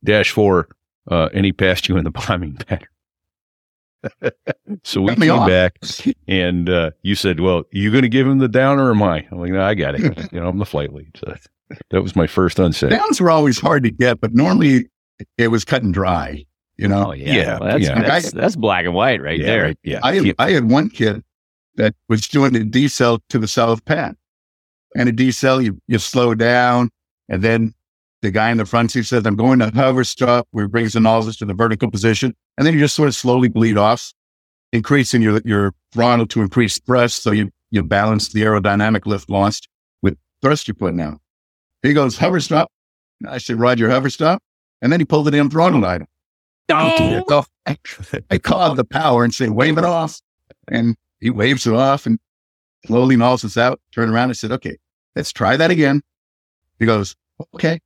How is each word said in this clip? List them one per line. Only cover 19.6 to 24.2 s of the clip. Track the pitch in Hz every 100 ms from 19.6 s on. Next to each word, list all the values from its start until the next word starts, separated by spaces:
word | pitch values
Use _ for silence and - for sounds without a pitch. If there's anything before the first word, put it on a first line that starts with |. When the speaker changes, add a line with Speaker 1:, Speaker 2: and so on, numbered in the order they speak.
Speaker 1:
right, | 80 78
yeah. | - 69
Speaker 2:
I | 127 190
had, | 117
Speaker 1:
Yeah. | -
Speaker 2:
I | 131
had | 175 113
one | 131 156
kid | - 110 101 - _ _ _ _ -
that | 107 - _
was | 110 -
doing | 143 139 123
a |
decel | 107 120 143 - 123 117 _
to | 127
the | 110
South | - 117 113 -
Pad. | 160 127 -